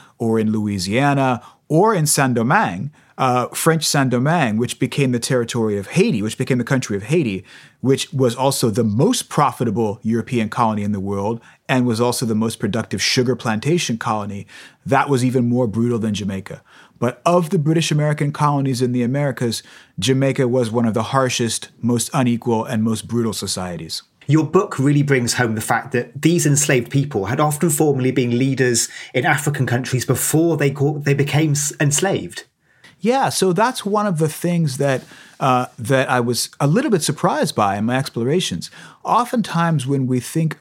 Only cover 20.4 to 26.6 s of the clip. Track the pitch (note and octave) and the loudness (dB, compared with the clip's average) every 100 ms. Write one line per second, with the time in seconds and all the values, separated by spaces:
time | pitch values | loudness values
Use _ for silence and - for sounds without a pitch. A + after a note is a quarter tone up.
20.4 | B2 B2+ A2+ A#2 A#2 A2 A2+ C3+ B2+ - | 2 2 0 0 0 0 0 2 2 0
21.4 | A2+ - - - A#2 A#2+ - D3 B2 A#2 | -2 -4 -10 -6 -2 0 0 0 0 0
22.4 | B2 A2+ A2+ A#2 A2+ A2 F#2 A#2 A2+ G2 | 0 -2 -2 -2 -2 -2 -4 -4 -2 -4
23.4 | G2 - F2+ E2+ D#2+ - - _ - D3+ | -6 -6 -6 -8 -10 -12 -14 _ 0 2
24.4 | D3+ F#3 G3+ - C3+ D3 C#3 C3+ A#2+ - | 4 2 0 0 2 2 2 2 0 0
25.4 | A#2+ A2 - A#2 - A#2+ - C#3+ D#3+ E3+ | 0 0 -2 -2 -2 -4 -4 0 2 2
26.4 | D#3 C#3 | 2 2